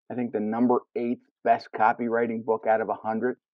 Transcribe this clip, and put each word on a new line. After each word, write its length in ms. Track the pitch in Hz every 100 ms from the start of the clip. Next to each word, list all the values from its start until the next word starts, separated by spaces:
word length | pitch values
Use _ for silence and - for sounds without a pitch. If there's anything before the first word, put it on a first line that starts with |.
| -
I 20 |
think, 180 | 123 120
the 80 | 110
number 400 | 107 117 123 120 -
eight 240 | 120 120 127 _ _
best 260 | 117 117 -
copywriting 680 | - 110 120 120 113 117 113
book 220 | 110 110 110
out 140 | 110
of 80 | 101
a 40 |
hundred, 440 | 101 110 110 123 131 _